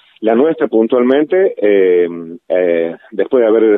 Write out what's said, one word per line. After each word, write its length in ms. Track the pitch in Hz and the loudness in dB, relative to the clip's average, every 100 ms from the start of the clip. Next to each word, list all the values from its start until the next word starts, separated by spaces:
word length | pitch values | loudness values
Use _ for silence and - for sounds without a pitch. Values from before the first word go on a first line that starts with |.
| _ _ | _ _
La 160 | 107 113 | -2 0
nuestra 320 | 156 160 139 | 0 -2 -2
puntualmente, 840 | 113 113 127 123 135 151 185 190 - | 0 0 0 2 0 0 0 -2 0
eh, 520 | 104 101 92 90 87 85 82 85 - | 0 2 2 2 0 -6 -14 -16 -4
eh, 480 | 90 90 85 82 82 - | -2 0 -2 -4 -8 -10
después 300 | 101 95 131 | -6 -2 0
de 60 | 113 | 2
haber 240 | 110 110 | 2 2